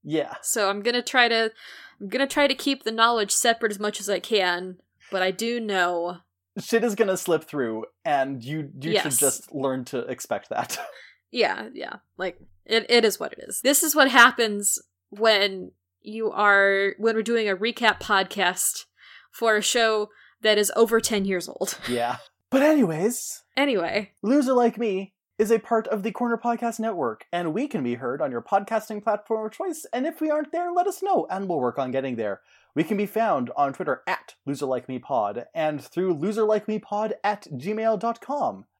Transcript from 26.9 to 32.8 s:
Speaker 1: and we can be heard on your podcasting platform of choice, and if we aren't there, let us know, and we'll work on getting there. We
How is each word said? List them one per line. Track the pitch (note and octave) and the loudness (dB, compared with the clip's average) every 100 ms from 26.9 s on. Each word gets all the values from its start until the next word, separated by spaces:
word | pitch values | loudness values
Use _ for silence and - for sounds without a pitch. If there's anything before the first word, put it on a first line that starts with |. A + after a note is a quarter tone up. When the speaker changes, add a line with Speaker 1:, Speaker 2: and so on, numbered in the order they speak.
| F#3 B2+ G#2+ - | -2 -4 -4 -6
Speaker 1:
and | F3 E3+ | -4 -2
we | E3 C#4+ | -2 -4
can | G3 | -2
be | B2 A#2 | -2 -2
heard | B2+ C#3+ | -4 -4
on | D3 | -4
your | A#2+ | -4
podcasting | - G3+ G3+ A3+ G#3+ G#3 | 0 0 0 -4 -4 -6
platform | G#3+ G#3 - A3 A3 | -2 -2 -2 -4 -4
of | |
choice, | - F#4+ D#4 - | -6 -8 -6 -6
and | B3 D4 | -4 -4
if | E4 | -4
we | D#4 | -2
aren't | D4+ D4+ | -2 -2
there, | E4+ F4 | -4 -2
let | F4 F4+ | 0 0
us | F#4 | -2
know, | G4 F#4+ - | 0 0 0
and | F#3+ G3 | -6 -2
we'll | D#3+ | 0
work | B2 A#2+ | -2 -2
on | B2+ | -2
getting | C3 C3+ A#2 | -2 -4 -4
there. | G#2+ G2 _ _ _ | -4 -6 _ _ _
We | - | -4